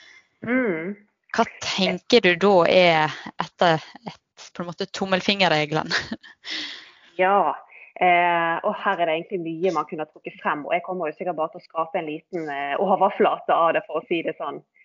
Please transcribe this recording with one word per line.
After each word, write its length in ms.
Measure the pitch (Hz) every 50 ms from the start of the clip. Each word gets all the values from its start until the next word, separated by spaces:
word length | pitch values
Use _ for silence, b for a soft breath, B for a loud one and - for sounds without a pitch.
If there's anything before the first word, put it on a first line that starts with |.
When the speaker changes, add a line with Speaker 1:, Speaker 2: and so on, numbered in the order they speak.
| B B B B B B _ _
Speaker 1:
Mm. 540 | - 226 247 262 254 214 175 156 160 190 202 - _ _ _ _ _ _ -
Speaker 2:
Hva 100 | 226 226 - - -
tenker 640 | - - - - 190 180 180 175 - - - 233 190
du 80 | 180 175
da 180 | 170 190 202 202 175 165
er 500 | - - 185 180 170 165 156 156 151 151 B B - -
etter 480 | - 175 - - - 190 170 160 156 B B - - - 196
et, 140 | - - _ _ _ - - - -
på 100 | - 175
en 60 | 175
måte, 160 | 175 - 196 -
tommelfingerregelen? 1040 | - - 196 190 190 180 - - 202 202 190 170 156 151 151 147 156 156 156 160 -
<laughs> 80 | - - - 226 - - - - _ B B B B B B B B B B B B B B _ -
Speaker 1:
Ja, 380 | 180 185 202 202 175 147 - - B B B B B B B -
eh, 600 | - 180 175 175 175 175 175 170 170 165 165 -
og 140 | - 214 202 -
her 220 | - 208 196 170
er 80 | 175 165
det 40 | 156
egentlig 240 | 160 170 - 208 180
mye 300 | 165 165 165 160 175 190 170
man 140 | 151 156 -
kunne 160 | 185 156 156
ha 40 | -
trukket 240 | _ - - 165 - 196
frem, 220 | - 202 156 147 139 -
og 60 | 165
jeg 80 | 175 170
kommer 240 | - 185 185 170 151
jo 60 | 160 -
sikkert 200 | 185 180 165 151
bare 100 | 156 165
til 120 | - 175 -
å 20 |
skrape 320 | _ - 165 160 160 - 185
en 80 | 165
liten, 380 | 151 151 160 - _ - 170 160
eh, 300 | 151 139 139 139 139 139 -
overflate 800 | 196 185 196 - 185 202 - - - 143 151 - - - 156
av 160 | 151 170 165 147
det, 80 | 160 - -
for 100 | 151 160
å 80 | -
si 140 | - 175 165
det 140 | 156 - 156 -
sånn. 220 | 170 147 143 151 - _ b b